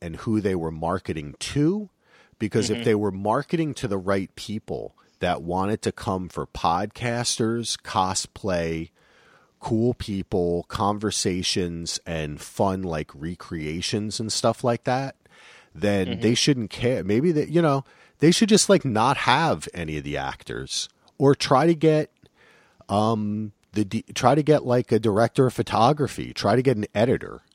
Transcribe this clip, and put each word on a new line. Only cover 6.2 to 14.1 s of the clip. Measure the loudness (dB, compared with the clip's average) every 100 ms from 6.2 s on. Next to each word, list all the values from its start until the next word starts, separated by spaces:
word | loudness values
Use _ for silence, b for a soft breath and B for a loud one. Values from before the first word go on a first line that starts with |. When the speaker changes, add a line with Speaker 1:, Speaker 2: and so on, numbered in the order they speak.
| -4
Speaker 1:
for | -8 -10
podcasters, | -4 -2 0 -4 -6 -6 -4 -4 -2 -2 -2 -4 -8
cosplay, | -4 -2 0 -2 -6 -8 -4 -2 -2 -4 -8 b b b b b b b
cool | -2 0 0 -2
people, | -6 -6 -2 0 2 0 -4
conversations, | -2 0 0 -2 -2 -2 -2 -2 -2 -2 -4 -8 -8 -6
and | -6 -6 -8
fun, | -12 -2 0 0
like, | -4 -6 -6 -10
recreations | -10 -10 -10 -8 -6 -6 -4 -4 -4